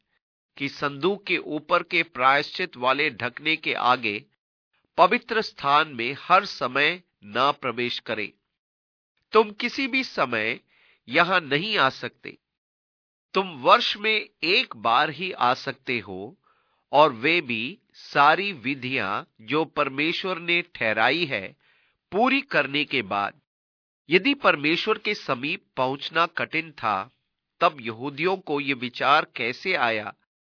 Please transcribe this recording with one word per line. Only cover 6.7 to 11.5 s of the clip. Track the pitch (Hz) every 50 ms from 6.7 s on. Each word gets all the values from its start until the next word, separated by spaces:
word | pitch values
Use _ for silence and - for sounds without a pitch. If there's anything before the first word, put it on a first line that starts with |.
| 127 139 147 156 175 180 - _ _ _ -
ना | 104 104 117 131 143 143
प्रवेश | - - 131 113 120 123 120 120 -
करे। | - - 113 107 104 - - _ _ _ _ _ _ _ _ _ _ _ _ _ _ _ _ _ _ _ -
तुम | 214 226 208
किसी | 208 - 247 240 - - 269
भी | 247 233 262 254
समय | - - - 151 127 120 110 107 113 127 196 _ _ _ _ _ _ _ _ _ -
यहां | 120 156 175 170 190 180
नहीं | 165 135